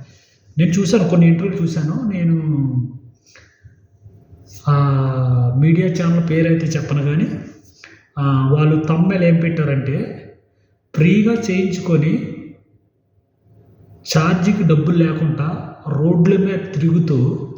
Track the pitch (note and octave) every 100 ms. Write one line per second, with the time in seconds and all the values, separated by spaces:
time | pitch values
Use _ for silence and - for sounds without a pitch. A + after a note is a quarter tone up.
0 | - _ _ _ _ - E3+ G3 G3 A3+
1 | E3 E3+ E3+ E3 G3 E3 E3 D#3+ D3+ G3+
2 | A#3 F#3 E3+ E3 D#3 D3 C3 B2 A#2+ -
3 | - _ _ - - _ - - _ _
4 | - - _ - - - - C#3+ C#3+ C3+
5 | C3+ C3 B2+ B2 A#2+ C3 D#3 E3+ F#3 E3
6 | E3+ E3+ - D#3 E3 E3 D#3 D#3 - C#3+
7 | C#3+ D3+ G#3+ D3+ - - - _ - -
8 | _ - C#3 C3+ C3+ D3+ D3+ D#3 D#3 E3
9 | F#3 F3+ E3+ D#3+ E3 E3 C#3+ C3 B2 D#3
10 | A3+ - - - _ _ _ _ _ -
11 | E3 G3+ G#3+ A3+ - F#3 F#3 - - D#3+
12 | D3+ A3 - - - - _ _ _ _
13 | _ _ _ _ _ _ _ _ - -
14 | - D#3 D#3+ F3+ G3 - E3 D3+ - E3+
15 | D#3+ D3+ D#3+ B2+ C#3+ - - - D3+ C#3
16 | D#3+ F3 F#3 G3 F#3+ E3 - D3 D#3+ E3
17 | D3 C3+ C#3 - -